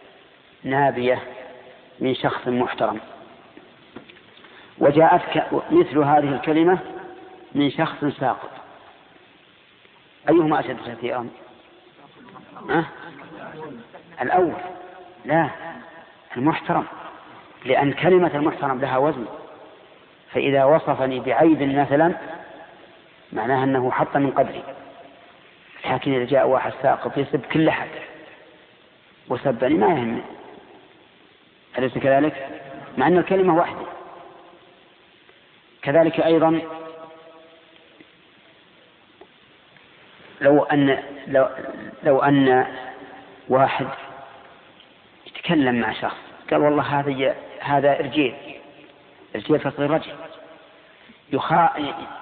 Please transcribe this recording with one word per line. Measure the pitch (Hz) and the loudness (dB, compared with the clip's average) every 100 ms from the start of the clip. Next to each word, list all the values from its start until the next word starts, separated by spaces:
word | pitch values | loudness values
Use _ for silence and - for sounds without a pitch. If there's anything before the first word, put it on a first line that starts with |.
| - - _ _ _ _ | -20 -20 _ _ _ _
نابية | 135 139 139 120 123 127 - - - - - - - - | -4 0 2 2 0 -2 -4 -16 -18 -20 -20 -20 -20 -6
من | 131 127 | -4 -2
شخص | 143 - 131 | -2 -4 -2
محترم، | 123 120 - 110 107 - - - - - - - - - - - - - - - - - - | -2 -2 -2 -4 -4 -10 -20 -20 -20 -20 -20 -20 -20 -20 -20 -20 -20 -20 -20 -20 -20 -16 0
وجاءتك | 131 147 165 175 - 156 - 139 - | 4 6 6 6 2 -4 -2 -4 2
مثل | 160 143 135 | 4 4 2
هذه | 143 151 143 135 | 4 4 4 -2
الكلمة | - 156 170 185 - - - - - - - 139 | 0 2 4 2 -2 -14 -16 -20 -20 -20 -8 -2
من | 143 | 0
شخص | 131 165 - 143 - | 0 -4 -2 -6 -2
ساقط، | 131 107 - - - - - - _ - _ _ _ _ _ _ _ _ _ _ 143 | -2 -4 -8 -18 -20 -20 -20 -20 _ -20 _ _ _ _ _ _ _ _ _ _ 2
أيهما | 165 156 147 | 4 4 0
أشد | 139 120 120 | -2 -8 -10
تأثيرا؟ | 117 120 123 117 - - - - - - _ - - - - - - - | -8 -6 -6 -8 -14 -20 -20 -20 -20 -20 _ -20 -20 -20 -20 -20 -14 -2
ها؟ | 151 165 - - - - - - - - - - - - 165 | -2 -2 -8 -18 -18 -20 -18 -18 -16 -16 -16 -20 -20 -16 -8
الأول. | 127 185 170 117 - - - - - - 117 | 0 2 2 -2 -10 -14 -18 -20 -20 -12 -2
لا، | 156 147 - - - - - - - - - | 0 0 -4 -14 -16 -18 -20 -20 -20 -14 -2
المحترم، | 143 160 - 170 - - - - - - - - 123 | 0 0 -2 -2 -4 -10 -18 -20 -20 -20 -20 -10 0
لأن | 131 139 | 2 2
كلمة | 135 165 185 170 143 | 2 4 4 4 0
المحترم | 151 - 143 127 | -2 -2 -4 -4
لها | 135 131 | -2 0
وزن، | 147 135 104 - - - - - - - _ _ - | 0 -2 -8 -12 -18 -20 -20 -20 -20 -20 _ _ -8
فإذا | 127 139 135 135 | -4 0 4 6
وصفني | 156 151 127 131 127 | 4 2 -2 -2 -2
بعيب | 127 120 165 147 | -2 4 4 4
مثلًا | 139 139 135 143 165 190 - - - - - - - - _ _ - | 2 0 2 4 2 0 -10 -16 -18 -20 -20 -20 -20 -20 _ _ -12
معناها | - 117 135 | -6 -2 0
أنه | 131 131 127 | 2 0 0
حط | - - 143 | 0 0 0
من | 139 | 0
قدري، | - 131 - - - - - - - - - - - - - - | 0 0 -2 -14 -16 -20 -20 -20 -20 -20 -20 -20 -20 -20 -12 -6
لكن | 127 147 | -4 -2
إذا | 131 120 | -2 2
جاء | 135 131 | 2 4
واحد | 127 120 - | 2 0 -2
ساقط | 135 127 120 143 | 0 0 -2 -4
يسب | 139 147 - | -2 -4 -2
كل | 156 160 | 2 2
أحد | - - - - - - - - - _ _ _ _ _ _ - | 0 -4 -12 -18 -20 -20 -20 -20 -20 _ _ _ _ _ _ -8
وسبني | 123 139 117 131 | -4 -2 -2 0
ما | 165 208 | 2 2
يهمني، | 151 117 117 - - - - - - - _ _ _ _ _ _ _ _ - | 0 -2 -6 -10 -16 -20 -20 -20 -20 -20 _ _ _ _ _ _ _ _ -4
أليس | 127 131 | -4 0
كذلك؟ | 139 135 151 - - - - - - - | 2 4 2 -2 -12 -14 -16 -18 -10 -2
مع | 254 | 2
أن | 175 | 4
الكلمة | 156 190 185 165 | 4 2 4 2
واحدة. | 165 - - - - - - - - - - _ _ _ _ _ _ _ _ _ _ _ | 0 -4 -12 -14 -18 -20 -20 -20 -20 -20 -20 _ _ _ _ _ _ _ _ _ _ _
كذلك | - 151 160 156 | 2 4 4 2
أيضًا | 156 165 160 160 - - - - 160 - - 165 165 - _ _ _ - - _ _ _ _ _ _ _ _ _ _ - - _ _ _ _ _ _ _ - - - - | 2 4 4 2 -2 -12 -14 -18 -20 -20 -20 -20 -20 -20 _ _ _ -20 -20 _ _ _ _ _ _ _ _ _ _ -20 -20 _ _ _ _ _ _ _ -20 -20 -20 0
لو | 139 147 | 4 6
أن، | - 147 139 - - - - | 6 4 4 2 -4 -14 0
لو، | 139 131 - - - - - | 2 2 0 -12 -12 -16 -4
لو | 156 135 | 2 4
أن | 135 143 135 127 127 - - - - - - - - | 6 4 6 4 2 -6 -14 -16 -18 -20 -20 -14 0
واحد | 127 135 - - - - - - - - - - - - _ _ _ - | 2 2 0 -6 -10 -16 -18 -20 -20 -20 -20 -20 -20 -20 _ _ _ -20
يتكلم | - - 165 127 120 | -10 -2 0 2 0
مع | 110 | -2
شخص | 107 113 - - - - | -4 -8 -8 -16 -14 -2
قال: | 151 | 2
"والله | 151 147 131 143 | 2 2 0 -2
هذا | 143 | -2
ي-، | 131 131 - - - | -2 -2 -2 -10 -12
هذا | - 143 139 139 | -2 2 4 2
إرجيل، | 143 147 131 - - - - - - - _ - - 107 | 0 0 -2 -2 -16 -20 -20 -20 -20 -20 _ -20 -14 -8
إرجيل | - 147 | 0 0
فصل | 143 135 | 0 -4
الرجل"، | 143 156 - - - - - - - - - _ - - - | -2 -2 -4 -16 -18 -20 -20 -20 -20 -20 -20 _ -20 -20 -8
يخا-، | 135 - 170 165 - 143 - - - | -6 0 2 2 0 -8 -10 -14 -14